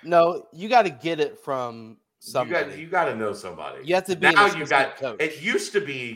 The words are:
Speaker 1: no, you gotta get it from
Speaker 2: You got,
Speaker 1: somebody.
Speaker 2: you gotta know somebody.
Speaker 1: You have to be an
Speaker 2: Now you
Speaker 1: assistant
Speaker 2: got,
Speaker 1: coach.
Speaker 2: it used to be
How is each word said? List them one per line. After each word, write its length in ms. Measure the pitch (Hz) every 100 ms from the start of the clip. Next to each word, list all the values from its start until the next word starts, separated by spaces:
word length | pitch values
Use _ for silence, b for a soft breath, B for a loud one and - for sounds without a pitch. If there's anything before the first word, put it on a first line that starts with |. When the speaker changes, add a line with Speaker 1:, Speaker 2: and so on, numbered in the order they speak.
Speaker 1:
no, 440 | - 170 170 165 -
you 160 | 160 208
gotta 220 | 247 196
get 300 | 131 156 160
it 200 | 143 -
from 580 | - 131 123 113 110 110 _ _
Speaker 2:
You 120 | -
got, 140 | 135 123
Speaker 1:
somebody. 320 | 170 147 139
Speaker 2:
you 60 | 165
gotta 280 | 180 156 113
know 180 | 107
somebody. 520 | 98 95 82 73 67 135
Speaker 1:
You 100 | 180
have 100 | 185
to 100 | 175
be 120 | 156
an 60 | 165
Speaker 2:
Now 100 | 202
you 160 | 160
Speaker 1:
assistant 60 | 143
Speaker 2:
got, 280 | 143 135 -
Speaker 1:
coach. 240 | 131 110
Speaker 2:
it 200 | 156 151
used 300 | 170 381 -
to 80 | 208
be 120 | 143 131 123